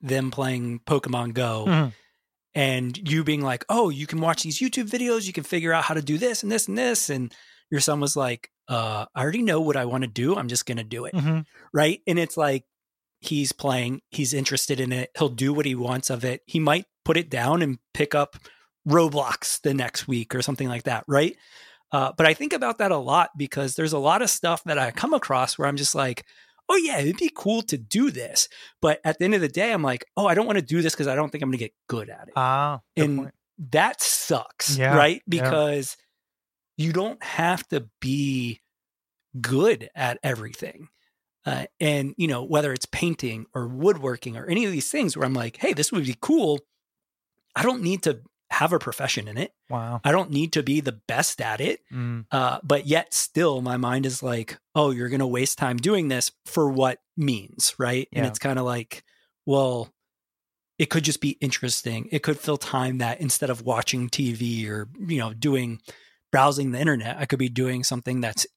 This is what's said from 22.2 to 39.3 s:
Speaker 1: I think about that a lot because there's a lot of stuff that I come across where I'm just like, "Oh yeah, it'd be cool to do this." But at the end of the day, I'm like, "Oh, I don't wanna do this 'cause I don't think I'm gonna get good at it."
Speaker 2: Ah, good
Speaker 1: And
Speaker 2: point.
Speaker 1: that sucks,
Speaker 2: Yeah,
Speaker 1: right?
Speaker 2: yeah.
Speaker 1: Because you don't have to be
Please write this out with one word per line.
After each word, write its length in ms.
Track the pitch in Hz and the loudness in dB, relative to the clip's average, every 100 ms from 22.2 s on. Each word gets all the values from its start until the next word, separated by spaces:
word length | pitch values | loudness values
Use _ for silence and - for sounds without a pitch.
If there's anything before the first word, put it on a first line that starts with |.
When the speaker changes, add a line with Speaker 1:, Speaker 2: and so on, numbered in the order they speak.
| 160 | 6
Speaker 1:
I 80 | |
think 200 | 160 285 | 4 0
about 240 | 311 247 226 | -2 -2 0
that 140 | 196 | 0
a 60 | 156 | 0
lot 340 | 127 165 - 143 | 2 4 2 0
because 380 | 139 143 135 - | -6 -2 -4 -2
there's 180 | 160 | -2
a 60 | 151 | 2
lot 220 | 143 196 | 4 4
of 80 | 214 | 2
stuff 340 | - 170 165 170 | 0 0 -2 -2
that 120 | 147 | 0
I 120 | 127 | 0
come 220 | - 262 | -2 0
across 440 | 311 - 131 131 - | 0 2 0 0 0
where 100 | 143 | -2
I'm 80 | 143 | 0
just 200 | 139 143 | -2 0
like, 280 | 131 120 - - _ _ - | -2 -4 -12 -20 _ _ 2
"Oh 60 | 381 | 2
yeah, 220 | 320 190 | 2 0
it'd 180 | 147 - | 0 0
be 140 | 320 - | -2 -2
cool 280 | 202 226 | 0 0
to 140 | 226 139 | 0 -4
do 340 | 107 202 277 | -2 2 2
this." 360 | 123 117 - - - - _ | 0 -4 -2 -2 -4 -20 _
But 220 | 160 151 | 2 2
at 140 | 156 156 | 0 0
the 80 | 185 | 2
end 80 | |
of 80 | 208 | 2
the 60 | 151 | 2
day, 240 | 170 226 | 0 0
I'm 80 | 202 | 2
like, 240 | 143 123 - - | 0 -2 -4 0
"Oh, 120 | 202 | 4
I 80 | 165 | 4
don't 100 | 233 | 2
wanna 160 | 202 | 0
do 200 | 123 170 | 2 2
this 100 | 156 - | 2 0
'cause 120 | 139 | 0
I 80 | 135 | 0
don't 140 | 147 | -2
think 100 | 147 | -2
I'm 60 | 135 | -2
gonna 80 | 127 | -2
get 160 | 110 _ - | -4 _ -8
good 220 | 117 101 | -6 -6
at 160 | - - | -14 -6
it." 60 | 135 | 0
Speaker 2:
Ah, 440 | 127 135 147 131 - - | 2 2 0 -4 -4 0
good 80 | 147 | 2
Speaker 1:
And 120 | 139 | 0
Speaker 2:
point. 160 | 135 - _ - 135 | -6 -14 _ -16 0
Speaker 1:
that 300 | 151 220 - | 4 4 2
sucks, 760 | - - - 131 - - - 135 | -2 0 0 -2 -2 -6 -2 2
Speaker 2:
Yeah, 180 | 131 143 | 6 8
Speaker 1:
right? 200 | 147 214 - | 6 4 -2
Speaker 2:
yeah. 160 | 170 | 0
Speaker 1:
Because 540 | 131 156 151 143 131 - _ _ _ _ _ _ _ - | 2 2 2 0 -4 -10 _ _ _ _ _ _ _ -4
you 160 | 160 | 0
don't 280 | 170 214 - | 0 -2 -4
have 440 | - - 170 180 - | -6 0 2 0 -2
to 200 | 147 110 - | -6 -6 -8
be 640 | 131 143 139 131 120 113 _ _ _ _ _ _ _ | -4 -2 0 -2 -4 -8 _ _ _ _ _ _ _